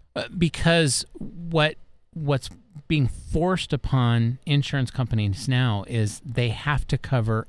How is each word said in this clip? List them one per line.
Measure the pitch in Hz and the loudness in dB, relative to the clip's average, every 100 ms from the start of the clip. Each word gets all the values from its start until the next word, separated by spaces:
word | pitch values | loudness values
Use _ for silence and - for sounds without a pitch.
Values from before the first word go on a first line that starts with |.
| - - | -12 -8
Uh, | - 190 | -8 0
because | 165 - 170 170 156 123 - - | 0 2 4 4 4 0 -4 -10
what, | - - 170 165 151 - - - _ | -12 -10 -2 0 0 0 -12 -20 _
what's | 170 147 135 - - - - - | -6 0 0 -2 -12 -18 -20 0
being | 156 123 | 2 2
forced | - - 160 180 185 - | 0 -2 0 2 0 -2
upon | 143 - 131 120 117 117 127 | -4 0 2 4 4 2 -2
insurance | - 143 135 143 123 | 0 0 0 -2 -2
companies | - 127 117 104 95 - | -2 -2 0 0 -2 0
now | 127 127 104 - | 2 2 0 -2
is | 120 107 - | -2 0 -2
they | - 117 120 | -6 -2 0
have | 113 - 143 - | -2 -2 -2 0
to | 147 | -2
cover | - 131 113 110 | 0 0 2 0